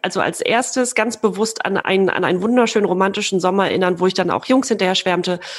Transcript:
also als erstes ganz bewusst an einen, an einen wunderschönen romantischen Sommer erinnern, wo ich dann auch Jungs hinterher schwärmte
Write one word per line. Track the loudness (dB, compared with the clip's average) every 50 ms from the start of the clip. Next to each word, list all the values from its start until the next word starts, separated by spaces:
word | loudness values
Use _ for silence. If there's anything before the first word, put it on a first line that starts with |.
also | -6 -4 -2 -2
als | -2 -2 -2 -2
erstes | -2 0 0 0 0 -2 -2 -2 -2 0 0
ganz | 0 -2 -2 -2 -2
bewusst | -2 -2 0 0 -2 -2 -2 -4 -4
an | -2 -2
einen, | -2 0 2 2 4 4 4
an | 2 0 0
einen | 0 0 0
wunderschönen | 0 2 2 2 2 2 2 0 0
romantischen | 2 2 2 0 0 0 -2 -4 -2 0 0
Sommer | 0 2 2 2 0 2
erinnern, | 0 2 2 0 0 2
wo | 0 0
ich | 0
dann | 0 0 0
auch | 0 -2 0
Jungs | 2 2 2 2 0
hinterher | -2 0 0 0 0
schwärmte | 0 0 0 0 0 0 -2 -4 -4 -6 -12 -14